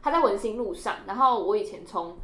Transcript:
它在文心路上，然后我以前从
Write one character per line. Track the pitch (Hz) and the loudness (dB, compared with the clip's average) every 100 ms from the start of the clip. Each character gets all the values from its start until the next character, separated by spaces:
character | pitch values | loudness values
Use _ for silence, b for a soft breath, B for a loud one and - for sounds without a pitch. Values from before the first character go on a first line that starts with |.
它 | 294 | 0
在 | 330 | 4
文 | 262 202 | 4 2
心 | 226 220 | -2 -4
路 | 214 | -4
上， | - 214 - - | -6 -6 -6 -4
然 | 214 | 2
后 | 262 233 180 | 4 4 2
我 | 208 | 0
以 | |
前 | - 175 170 | -2 -10 -8
从 | 185 170 175 | -6 -6 -8